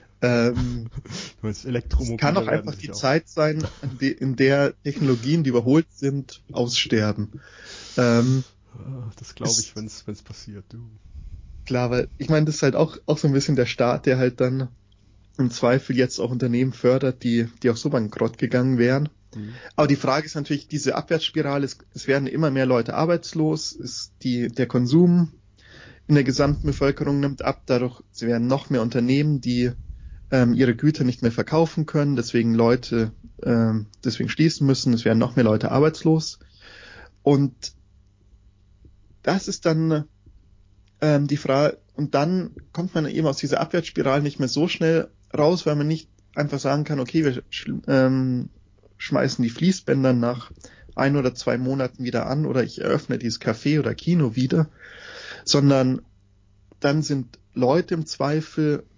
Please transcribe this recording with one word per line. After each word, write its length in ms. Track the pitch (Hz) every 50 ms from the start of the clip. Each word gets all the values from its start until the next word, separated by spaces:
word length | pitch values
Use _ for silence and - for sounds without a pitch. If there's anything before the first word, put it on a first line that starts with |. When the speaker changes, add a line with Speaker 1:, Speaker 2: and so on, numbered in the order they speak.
| _ _ _ _
Speaker 1:
Ähm, 640 | 120 123 120 120 117 120 120 127 127 123 120 117 113 117
Speaker 2:
<laughs> 500 | - - - - - - - - - -
Du 60 | -
meinst, 180 | 107 101 - -
Elektromobile 500 | 127 123 117 - - - 143 131 117 117
Speaker 1:
es 60 | 113
kann 160 | 143 147 175
auch 80 | 196 110
Speaker 2:
werden 140 | 113 - -
Speaker 1:
einfach 140 | - 156 143
die 60 | -
Speaker 2:
sich 100 | - -
auch 40 | -
Speaker 1:
Zeit 320 | - 143 131 147 165 -
sein, 380 | - - 160 151 156 151 156 151 - - -
in 160 | - 123 127
de-, 140 | 117 135 135 -
in 180 | - 131 135 123
der 360 | 120 135 135 139 143 143 135 - _ -
Technologien, 600 | 143 139 240 151 135 127 113 117 139 165 170 147
die 60 | 131
überholt 380 | 120 120 110 127 143 165 160 -
sind, 500 | _ - 139 139 139 143 127 - - - _ -
aussterben. 920 | 135 127 120 120 - - - - 120 110 107 107 101 107 101 - - - - - - - - - - - - - -
Ähm, 460 | - 123 120 117 117 120 131 131 135 123 - _ _ _ _ -
Speaker 2:
Ah, 360 | - - 131 135 127 113 113 - -
das 160 | - - -
glaub 140 | - 113 113
Speaker 1:
es 100 | 117 -
Speaker 2:
ich, 160 | - - -
wenn's, 280 | 107 110 107 - - -
wenn's 140 | 107 104 -
passiert, 440 | - - 107 - - 113 101 98 - -
du. 100 | 117 117 117 110 107 - - - - - - - - - - - - - -
Speaker 1:
Klar, 260 | - 127 123 123 117
weil 160 | 123 123 - - -
ich 120 | - 139 139
meine, 160 | 156 151 151
das 100 | 156 151
ist 80 | - 151
halt 120 | 135 -
auch, 220 | - 160 160 - - -
auch 120 | - 151
so 100 | - -
ein 60 | 143 135
bisschen 220 | 139 - - 139
der 100 | 123 120
Staat, 400 | - - - 123 120 123 - -
der 120 | 131 127
halt 240 | 127 127 123 127 -
dann 280 | 127 127 131 135 131 - - - _ _ _ _ _ _ - - _ _ _
im 140 | - 131 120
Zweifel 440 | 120 - 127 120 127 139 - - 127
jetzt 240 | 127 127 123 - -
auch 120 | 104 120
Unternehmen 420 | 127 120 135 120 117 123 131 131 -
fördert, 500 | - - 123 127 131 139 127 127 - -
die, 240 | 120 117 117 113 113 - -
die 80 | - 120
auch 80 | 113
so 120 | 117 - 147
bankrott 480 | 139 120 107 104 - - 110 113 120
gegangen 400 | - 131 117 127 123 123 131 131
wären. 320 | 117 120 123 131 139 151 147 - _ _ _ -
Speaker 2:
Mhm. 180 | 110 104 110 123 123 - - -
Speaker 1:
Aber 120 | - 151
die 80 | 139 139
Frage 300 | - - 131 131 156 151
ist 100 | 151 -
natürlich, 320 | 151 143 - 147 143 -
diese 280 | - 156 135 - 131 -
Abwärtsspirale, 680 | - - - 170 156 - - - 160 143 139 139 143 139
es, 120 | 127 - - - _ -
es 140 | - -
werden 200 | 139 135 139 139
immer 240 | - - 151 160 147
mehr 140 | 131 135 131
Leute 300 | 127 127 117 113 123 -
arbeitslos, 760 | - 160 165 175 170 - - - 160 156 156 156 156 - - -
es, 360 | - 131 120 - - - - _ -
die, 260 | - 127 123 120 120
der 200 | 107 117 131 123
Konsum 640 | 123 - 123 123 120 143 170 180 175 175 180 165 156 - - _ _ _ _ - - - - - - - - _
in 80 | - 147
der 80 | 143 127
gesamten 440 | 135 131 147 143 143 147 - -
Bevölkerung 520 | 143 131 - 139 139 139 - 147 143 143 143
nimmt 220 | 143 143 131 - -
ab, 200 | 139 131 - -
dadurch, 360 | - 127 120 127 123 123 - - _
es 100 | - - 117
werden 240 | 117 117 117 117
noch 220 | 123 135 139 - -
mehr 120 | - -
Unternehmen, 580 | 113 117 135 123 120 127 135 143 147 151 147 127
die, 320 | 123 123 123 123 123 123 120 - - - - - - - - - - -
ähm, 220 | 139 131 123 120 117
ihre 220 | 123 135 123 117
Güter 280 | 120 147 151 151 - 139
nicht 180 | 123 123 -
mehr 100 | 123 113
verkaufen 540 | 113 - - - 151 160 165 156 - 160 151
können, 300 | - - 151 143 143 139
deswegen 380 | 120 117 - - 117 113 117 113
Leute, 580 | 113 117 117 123 123 - - 117 117 113 110 - - - - - - -
ähm, 420 | 131 120 117 113 113 110 110 107 - - _ -
deswegen 260 | 120 - - 127 110
schließen 380 | - - 156 165 - - 143
müssen, 260 | 135 135 - - 123 117
es 120 | 117 -
werden 140 | 120 110 113
noch 160 | 120 - -
mehr 100 | - 117
Leute 260 | 107 110 107 - -
arbeitslos. 680 | - 135 151 156 156 - - 160 160 160 156 - - - - - _ _ - - - - - - - - - - _ _
Und 520 | - 139 143 135 143 131 - - - - - - _ _ _ - _ _ _ _ _ _ - - _ - _ _ _ _ _ _ - - - - _ - - - -
das 240 | 139 175 196 -
ist 180 | 202 190 - -
dann, 380 | 165 160 160 160 160 156 151 151 - _ _ _ - - - _ _ - _ _ _ _ _ _ _ _ _
ähm, 260 | 156 151 147 143 143
die 100 | 143 147
Frage, 400 | 143 - - 135 139 151 151 - - _ _ _
und 180 | - 151 - -
dann 380 | 139 147 170 185 185 170 - - - - - -
kommt 200 | 175 180 185 -
man 120 | 170 151
eben 180 | - - 156 160
aus 120 | 143 135
dieser 240 | - 139 135 147 -
Abwärtsspirale 600 | 160 - - 170 160 - - 135 131 139 135 143
nicht 180 | 147 143 - -
mehr 100 | 135 123
so 180 | - 143 165
schnell 400 | 185 - - 170 160 165 160 - - _ _ _ _ -
raus, 300 | 156 147 160 180 160 -
weil 100 | 156 151
man 120 | 147 147
nicht 220 | 151 160 156 - _ _ _ _ _ -
einfach 240 | 147 147 143 143 139
sagen 240 | - 135 143 147 147
kann, 160 | 151 151 139
okay, 240 | 123 - - 165 156
wir 200 | 139 123 131 - -
schl-, 320 | - - - - - - -
ähm, 640 | - 139 131 131 131 131 131 131 127 127 123 - - - _ _ _ _ _ _ _ _
schmeißen 440 | - - - 139 131 127 131 - -
die 80 | 120 113
Fließbänder 640 | 117 - 160 185 185 - - - 139 135 131 131 123
nach 380 | 120 117 120 120 120 - - - - - - - - - - -
ein 200 | - 131 139 143
oder 180 | 143 127 127 123
zwei 240 | - - 120 117
Monaten 460 | 120 127 127 135 139 127 123 - - 123
wieder 240 | 123 120 117 113
an 180 | 120 135 151 151
oder 180 | 131 127 127 -
ich 180 | - - -
eröffne 360 | - - - 143 - - 123
dieses 240 | - 123 113 110 -
Café 380 | - 120 110 - - 139 156 151
oder 160 | 139 110 110
Kino 400 | - - 170 180 170 143 113 113
wieder, 340 | 127 127 127 175 165 151 - - - - - - - - - - - - - - - -
sondern 580 | - - 143 143 139 139 135 131 127 127 - - _ _ _ _ _ _ _ _ _ _ _ _ _ - -
dann 220 | - 143 143 156
sind 380 | 147 - 143 135 127 - - - _ _ -
Leute 400 | 127 127 123 147 180 175 - 180
im 120 | 165 151
Zweifel 800 | - - - 135 143 151 156 156 - - 160 156 147 147 - - _ _